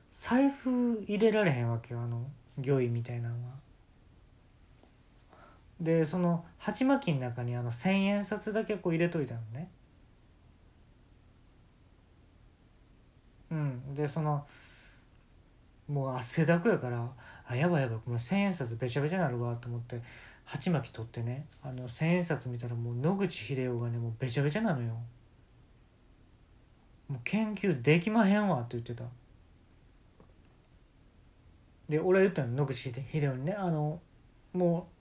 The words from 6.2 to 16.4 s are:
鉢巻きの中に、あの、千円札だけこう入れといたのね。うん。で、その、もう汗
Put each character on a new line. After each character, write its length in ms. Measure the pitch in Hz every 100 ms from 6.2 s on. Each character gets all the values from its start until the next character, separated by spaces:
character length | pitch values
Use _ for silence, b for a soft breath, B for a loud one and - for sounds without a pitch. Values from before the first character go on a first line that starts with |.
| 175 170 B -
鉢 260 | - 208 262
巻 220 | 269 185
き 60 |
の 80 | 139
中 200 | 123 120
に、 140 | 120 120
あ 80 |
の、 80 | 120
千 320 | 117 185 196
円 200 | 196 202
札 300 | 202 208 220
だ 100 | 214
け 120 | 214 202
こ 160 | 175
う 20 |
入 60 | 165
れ 100 | 170
と 120 | 170
い 20 | 131
た 80 |
の 80 | 117 110
ね。 180 | 117 175 - - - - - - - - - - - - - - - - - - - - - - - - - - - - - - - - - - - - - -
う 60 | 160
ん。 400 | 147 123 139 139
で、 120 | 147
そ 140 | 165
の、 240 | 151 147 B B B B B B B - - - - - - - -
も 260 | 143 131
う 20 | 127
汗 300 | 120 -